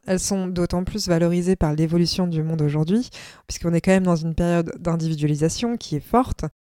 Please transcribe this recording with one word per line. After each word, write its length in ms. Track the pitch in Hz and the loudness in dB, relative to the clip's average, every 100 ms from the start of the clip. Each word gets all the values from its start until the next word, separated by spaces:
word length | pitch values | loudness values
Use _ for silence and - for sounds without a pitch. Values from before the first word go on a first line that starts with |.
| - | -4
elles 140 | 185 | -2
sont 260 | - 196 185 | 0 -2 -2
d'autant 380 | 180 175 180 | -2 -2 -2
plus 240 | 185 214 180 | -4 -6 0
valorisées 480 | 165 170 175 180 190 | 2 2 2 0 2
par 180 | 156 | 2
l'évolution 540 | 151 160 175 170 - 175 | 2 2 2 2 0 -2
du 160 | 160 | -2
monde 180 | 160 160 | -2 0
aujourd'hui, 480 | 147 151 156 220 247 - - - - | 0 0 2 0 -2 -12 -20 -20 -12
puisqu'on 260 | - 170 | -6 0
est 80 | 170 | 2
quand 100 | 190 | 4
même 120 | 190 | 4
dans 120 | 185 165 | 4 0
une 200 | 165 160 | 0 0
période 400 | 175 170 165 - | 2 2 0 -4
d'individualisation 1000 | 175 165 160 156 147 147 160 - 233 240 | -2 0 0 0 0 2 0 0 -4 -4
qui 200 | - 147 | -6 -8
est 60 | |
forte, 440 | - 233 254 - 175 _ _ | 0 0 2 -4 -8 _ _